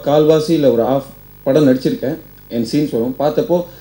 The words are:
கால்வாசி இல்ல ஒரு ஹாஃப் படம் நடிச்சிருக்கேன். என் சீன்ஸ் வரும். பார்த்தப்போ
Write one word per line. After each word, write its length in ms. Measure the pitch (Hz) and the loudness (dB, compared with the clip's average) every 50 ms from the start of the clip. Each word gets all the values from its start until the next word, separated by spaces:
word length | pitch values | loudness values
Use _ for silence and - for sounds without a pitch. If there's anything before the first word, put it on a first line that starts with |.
| - | 0
கால்வாசி 460 | 143 147 151 151 151 160 156 151 175 | 0 2 4 4 4 4 2 2 0
இல்ல 200 | 165 156 143 127 | 0 2 2 2
ஒரு 120 | 117 113 | 2 2
ஹாஃப் 320 | 113 123 135 139 - - - - - - - - | 0 0 -2 -2 -4 -8 -16 -20 -20 -20 -20 -6
படம் 240 | - 135 135 156 151 | -4 0 2 2 4
நடிச்சிருக்கேன். 500 | 131 127 131 - 156 - - - 131 160 - - - - - - - | 4 2 2 0 -4 -4 -4 -6 -6 -8 -8 -12 -20 -20 -20 -16 -8
என் 180 | 117 120 113 113 | -6 -6 -4 -2
சீன்ஸ் 160 | 143 147 151 - | -2 -4 -2 -2
வரும். 220 | - 113 117 127 127 - | -4 -4 -4 -4 -4 -2
பார்த்தப்போ 460 | 139 151 - - - - 175 175 - - - - | -4 -2 0 -2 -2 0 -2 -2 -2 -8 -14 -20